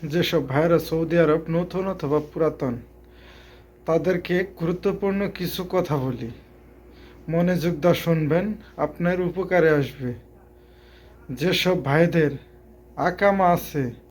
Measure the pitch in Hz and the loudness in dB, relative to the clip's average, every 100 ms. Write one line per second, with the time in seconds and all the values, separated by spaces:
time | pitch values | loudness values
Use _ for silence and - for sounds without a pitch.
0 | 156 160 165 170 135 135 165 170 165 160 | -4 -2 0 0 0 0 4 2 2 -4
1 | 160 170 160 156 160 165 175 180 190 185 | 0 4 4 2 0 -2 -2 -4 -4 -4
2 | 143 151 147 - 156 151 139 120 - - | 0 -2 -2 -2 -2 0 -4 -4 -10 -20
3 | - - - - - - - _ - 165 | -20 -20 -20 -20 -20 -20 -20 _ -2 0
4 | 151 180 - 175 190 - 165 175 202 196 | 2 -2 0 -2 -2 -4 -4 -2 -2 -2
5 | 196 196 202 202 175 - 185 185 - 147 | -2 -2 -4 -4 -8 -6 -2 -2 0 -2
6 | 131 117 123 - - - - - - - | -2 -6 -8 -12 -20 -20 -20 -20 -20 -20
7 | - - - 165 175 180 160 156 170 170 | -20 -18 -4 0 2 0 -2 0 2 2
8 | - 160 156 165 202 214 - - 151 - | 2 0 2 0 0 -6 -12 -6 -6 -2
9 | 170 180 180 170 180 180 160 151 139 - | -2 0 -2 -4 0 4 4 4 0 -4
10 | 127 117 - - - - - - - - | -8 -8 -14 -20 -20 -20 -20 -20 -20 -20
11 | - - - 123 170 170 180 180 135 143 | -20 -20 -14 -4 -2 0 0 0 2 4
12 | 170 170 151 135 - - - - - - | 4 4 2 0 -14 -20 -20 -20 -20 -2
13 | 151 180 202 196 180 175 - 147 123 110 | -2 2 2 4 4 2 0 -4 -4 -6
14 | - | -20